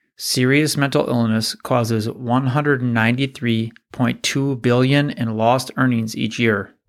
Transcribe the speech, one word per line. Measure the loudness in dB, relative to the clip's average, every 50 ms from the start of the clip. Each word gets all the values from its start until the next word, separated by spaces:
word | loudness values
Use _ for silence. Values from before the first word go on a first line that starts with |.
| _ _ _ -12
serious | -8 -4 -2 0 2 2 4 4 2 2 0
mental | 0 -2 0 0 0 0 0
illness | 0 0 0 2 0 0 -2 -4 -6
causes | -8 -4 -2 0 0 0 0 0 -2 -2 -4
one | -6 -8 -4 -2 0 0 0
hundred | 0 0 0 0 0 0 0
ninety-three | 0 0 0 2 2 2 2 0 -2 -4 -4 -4 -2 0 0 0 -2 -4 -8 -14 _ _
point | -6 -2 -2 -2 -2 -2 -4
two | -4 -2 0 0 -2 -2
billion | 0 0 2 4 4 4 4 4 2 2 0
in | -2 -4 -4 -4 -2
lost | 2 2 4 4 2 0 -4 -2
earnings | 0 0 2 2 0 -2 -4 -4
each | -4 -4 -4 -2 0
year. | 2 2 2 0 -2 -6 -14 _ _